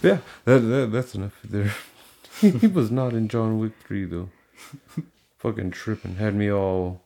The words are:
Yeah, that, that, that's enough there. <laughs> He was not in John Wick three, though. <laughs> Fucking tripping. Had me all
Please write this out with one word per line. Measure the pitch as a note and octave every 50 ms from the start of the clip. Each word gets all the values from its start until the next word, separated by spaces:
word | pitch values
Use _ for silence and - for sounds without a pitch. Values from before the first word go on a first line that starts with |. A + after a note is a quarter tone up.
| -
Yeah, | F3 G3 D#3 - - - - _
that, | A#2 B2+ C3+
that, | A#2 A2 B2 C#3 C3 A2+
that's | G#2+ B2 B2 - -
enough | F#2+ F#2+ G2+ - - -
there. | G#2+ G#2+ G#2 G2+ G#2 G#2 -
<laughs> | - - - - - - - _ - - - -
He | A3 G#3 - A#2 A3+
was | A3 F#3 F3 B2 G#2
not | A#2 C3 C3 B2 A#2
in | A2+ A2+ G#2+
John | A#2 A#2 A2+ A2 A2
Wick | A2 A2 A2 - _ -
three, | - G2+ G2+ F#2+
though. | F2 E2+ E2+ F2+ F#2 - _ _ _ _ - - - - C#3+ _
<laughs> | _ - - - - _ _ _ _ _ _
Fucking | - A#2 G#2+ G#2 F#2+ F#2
tripping. | F2+ - - A2+ A2 - - F#2 F#2
Had | F#2 G#2+ G#2+ G2+
me | G#2 G#2 G2+
all | G2+ G2+ G2 F#2+ F#2 F#2 F#2 F2+ F#2 F#2 _